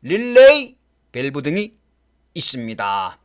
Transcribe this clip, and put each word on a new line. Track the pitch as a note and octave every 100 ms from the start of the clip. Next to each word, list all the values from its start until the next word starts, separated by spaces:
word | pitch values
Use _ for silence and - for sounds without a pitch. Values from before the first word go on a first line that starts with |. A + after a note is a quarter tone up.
릴레이 | A#2+ G3 B3 A#3+ C4+ D4 B3 _ _ _ _
밸브 | B2 C3+ C#3
등이 | C#3 F3+ G#3 _ _ _ _ _ _
있습니다. | - C#3 B2+ A2+ A2 G2+ G2 F#2 -